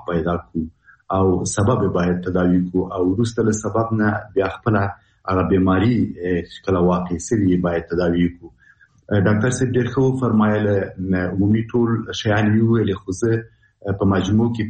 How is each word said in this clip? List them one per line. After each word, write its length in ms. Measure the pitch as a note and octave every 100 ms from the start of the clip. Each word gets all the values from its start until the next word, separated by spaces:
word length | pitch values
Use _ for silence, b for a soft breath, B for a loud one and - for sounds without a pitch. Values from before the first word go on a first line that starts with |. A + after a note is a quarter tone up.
| -
پیدا 280 | E2+ E2
کړو 300 | F2 - E2 D#2+ - b b b
او 340 | F#2+ F#2+ F2+
سبب 380 | - - G#2 A#2
یې 80 | F#2+
باید 280 | F2+ F2 F2+
تداوی 400 | F#2 F2+ F2+ F#2
کړو 320 | F2+ F#2 F#2
او 200 | F#2+ F#2
وروسته 300 | G2 A#2 -
له 80 | A2
سبب 360 | G#2+ G2+ A2 A2+
نه 280 | A2 G#2+ G2+ -
بیا 100 | -
خپله 360 | F#2+ - A2+ G#2 G2 - b b -
هغه 180 | F#2 F2+
بیماري، 480 | F#2+ F#2 F#2 A2+ A2+
اه، 440 | - F2 F2+ E2+
چې 260 | - - -
کله 140 | F#2
واقع 360 | F2+ F2+ F2 E2+
سوي 400 | - A2+ F#2+ F2+
یې 40 |
باید 220 | F2 E2+
تداوی 460 | - E2+ E2+ F2 F2
کړو. 200 | - -
اه، 720 | _ _ _ _ _ - G#2
ډاکټر 300 | G2 G#2+ B2
صاحب 220 | - A#2+
ډېر 140 | B2 A#2
ښه 120 | C3+
وفرمایله، 960 | C3 C3 A#2+ A2 G#2+ G#2+ G#2 G2 - -
م، 160 | F#2
عمومي 480 | F2+ F2+ F#2 G2+ A2+
ټول 500 | A#2 B2 A2+ A2+ -
شیان 320 | - A2 G#2 G#2+
یې 160 | A2
وویلې، 320 | A2+ A2+ G2
خو 180 | F#2 -
زه، 200 | - A#2
اه، 600 | A2+ A2+ _ _ _ G2+
په 120 | G2
مجموع 480 | G2 F#2+ F#2 G#2+ A#2
کې 120 | A#2